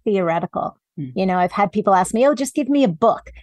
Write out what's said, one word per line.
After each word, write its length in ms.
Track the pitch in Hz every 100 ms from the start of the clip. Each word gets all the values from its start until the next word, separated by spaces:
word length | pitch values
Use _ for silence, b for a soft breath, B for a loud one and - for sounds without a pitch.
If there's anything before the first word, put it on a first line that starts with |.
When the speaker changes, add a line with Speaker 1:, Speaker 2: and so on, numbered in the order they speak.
Speaker 1:
theoretical. 760 | 233 196 170 170 170 - - - _ -
Speaker 2:
Mm. 140 | 135
Speaker 1:
You 120 | 127 190
know, 100 | 180
I've 160 | 180
had 200 | - 202
people 220 | 214 202
ask 200 | 190 185
me, 120 | 220 269
"Oh, 80 |
just 200 | 247 269
give 160 | - 254
me 120 | 285
a 60 | 254
book." 420 | 160 226 - - b